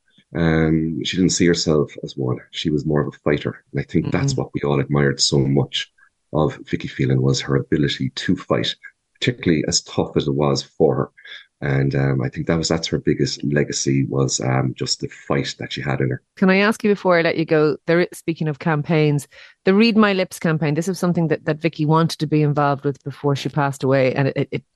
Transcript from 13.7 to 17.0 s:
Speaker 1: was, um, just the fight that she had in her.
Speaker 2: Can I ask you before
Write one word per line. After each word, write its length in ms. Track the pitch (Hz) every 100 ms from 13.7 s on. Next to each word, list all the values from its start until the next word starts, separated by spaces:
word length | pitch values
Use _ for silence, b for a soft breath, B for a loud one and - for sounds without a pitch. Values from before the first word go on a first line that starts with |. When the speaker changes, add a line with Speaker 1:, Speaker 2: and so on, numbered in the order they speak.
| 69 69 67 67
Speaker 1:
was, 340 | 67 65 -
um, 320 | 64 65 65
just 260 | 62 67 -
the 80 | 69
fight 480 | - - 69 65 -
that 140 | 60
she 100 | -
had 180 | 67 -
in 80 | 65
her. 140 | - _ -
Speaker 2:
Can 120 | 185
I 100 | 190
ask 240 | 202 226
you 80 | 208
before 280 | 202